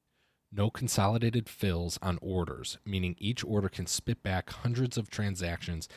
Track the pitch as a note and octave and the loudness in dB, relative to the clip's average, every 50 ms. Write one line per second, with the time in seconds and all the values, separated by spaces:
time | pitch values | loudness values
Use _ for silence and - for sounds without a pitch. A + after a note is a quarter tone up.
0 | _ _ _ _ _ _ _ _ _ - G2+ G2+ G#2 A2 - - B2+ A#2 - A2 | _ _ _ _ _ _ _ _ _ -6 0 2 2 2 2 0 -2 2 4 4
1 | G2 G2+ A#2 A#2 A#2 A#2 A#2 A#2+ A2 - - - G#2+ G2 E2+ E2+ F2 E2+ - - | 6 6 6 4 4 4 4 2 0 -2 -4 0 0 2 2 2 0 -2 -4 -2
2 | - F#2 F2 E2 - G2 F#2 F#2 E2 D#2 C2+ - - - - - - G#2 G2 F#2 | 0 0 0 0 -2 0 0 0 0 0 -4 -8 -8 -10 -10 -10 -6 -2 0 0
3 | F#2 F2+ F2 - G2 G#2 B2 - - - G#2+ G#2 G2 F#2 - - F2 - - - | 0 0 -2 -2 -2 -2 -2 -2 -2 0 2 2 2 2 0 -2 -4 -2 -4 -4
4 | - A#2 A#2 - - G2+ F#2 F2+ - - - - - A#2+ A#2 B2+ C3 A#2+ - A#2 | -2 -2 -2 -2 0 0 0 0 -2 -4 -8 -4 -2 0 2 2 0 0 0 -2
5 | G#2 - - - G#2 G2+ F#2+ F2 F2+ E2+ E2+ - - F2+ E2+ D#2+ - - - | -4 -4 -4 -2 -2 -2 0 -2 -2 -2 -2 -4 -4 -6 -6 -6 -6 -10 -14